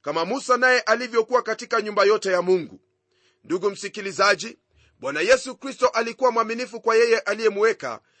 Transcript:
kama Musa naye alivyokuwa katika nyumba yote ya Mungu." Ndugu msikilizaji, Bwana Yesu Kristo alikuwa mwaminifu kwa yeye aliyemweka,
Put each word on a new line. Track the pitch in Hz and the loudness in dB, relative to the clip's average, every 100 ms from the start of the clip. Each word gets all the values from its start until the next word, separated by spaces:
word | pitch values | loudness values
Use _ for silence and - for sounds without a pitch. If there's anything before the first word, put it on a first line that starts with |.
kama | - 156 170 | -6 -4 -2
Musa | 262 - 247 | -4 0 2
naye | 254 254 | 4 2
alivyokuwa | - 226 247 226 220 247 | 2 -2 0 -2 2 0
katika | 220 220 233 233 | 0 -6 -2 -4
nyumba | 214 208 | -2 2
yote | 202 208 190 | 4 4 2
ya | 180 | 0
Mungu." | 180 185 151 92 _ _ _ _ _ _ | 2 0 0 -16 _ _ _ _ _ _
Ndugu | 113 175 202 | _ -4 -4
msikilizaji, | 196 202 214 196 165 202 202 208 - _ _ _ _ | -4 -10 -10 -10 0 2 2 -4 -16 _ _ _ _
Bwana | 127 147 | -8 -4
Yesu | 180 254 262 254 | 2 2 2 -12
Kristo | 269 - 247 | -14 -2 0
alikuwa | 226 233 226 262 | 0 -4 0 0
mwaminifu | 226 220 233 247 226 | 0 -2 -4 -8 -6
kwa | 220 226 | 0 2
yeye | 233 226 | 4 2
aliyemweka, | 196 214 220 202 220 202 135 110 _ _ | 0 -2 -2 2 0 0 -6 -10 _ _